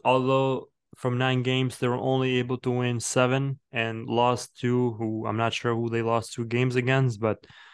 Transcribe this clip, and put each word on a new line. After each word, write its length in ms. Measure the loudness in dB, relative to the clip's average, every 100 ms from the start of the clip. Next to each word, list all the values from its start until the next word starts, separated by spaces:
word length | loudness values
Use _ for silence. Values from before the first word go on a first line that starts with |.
although 640 | 2 2 4 2 2 -2 -6 _ _
from 220 | -6 -2 0
nine 260 | 2 2
games, 360 | 2 0 -2 -2
they 100 | -2
were 60 |
only 440 | 0 0 0 0 0
able 200 | -2 -4
to 120 | -2
win 300 | -2 -2 -2
seven 580 | -2 2 2 2 -2 -6 _
and 340 | -4 -4 -4 -2
lost 520 | 2 2 2 -4 -4
two, 340 | 0 2 0
who 320 | -2 -4 -4 -4
I'm 120 | 0
not 160 | 0
sure 200 | 0 -2
who 140 | -2 -2
they 140 | -2
lost 320 | 0 0 -2
two 100 | -8
games 320 | -4 0 0 0
against, 440 | 2 2 2 0
but 260 | -2 -2 -6 -20 -20